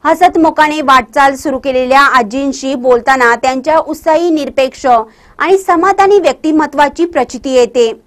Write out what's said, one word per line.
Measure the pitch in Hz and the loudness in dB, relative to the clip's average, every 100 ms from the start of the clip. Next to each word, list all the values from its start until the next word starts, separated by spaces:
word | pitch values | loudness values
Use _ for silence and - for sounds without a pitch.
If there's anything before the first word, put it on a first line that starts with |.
हसतमुखाने | 285 330 359 359 320 311 302 302 | -2 0 2 2 0 2 -2 0
वाटचाल | 269 262 247 294 277 269 | 2 2 2 0 0 0
सुरू | 311 262 | -6 -6
केलेल्या | 277 254 254 262 277 247 | -4 -2 0 2 2 0
आजींशी | 220 254 277 262 269 269 | -2 -4 -6 -6 -6 -4
बोलताना | 254 240 233 269 240 233 | 0 0 2 0 2 0
त्यांच्या | 262 262 262 311 | -2 -4 -2 -2
उत्साही, | 302 311 - 311 349 | -2 -6 -2 0 0
निरपेक्ष | 311 269 - 262 - 269 | -2 -4 -2 -4 -2 0
आणि | 233 220 _ _ - 302 381 | 0 0 _ _ -8 0 0
समाधानी | 381 349 370 392 392 415 | 0 0 0 2 4 4
व्यक्तिमत्वाची | 320 254 311 311 294 277 285 285 339 | 2 -2 -2 -2 -2 0 -2 0 -2
प्रचिती | 320 247 254 277 | -2 -4 -6 -2
येते. | 262 240 254 226 220 | 0 0 0 -2 -2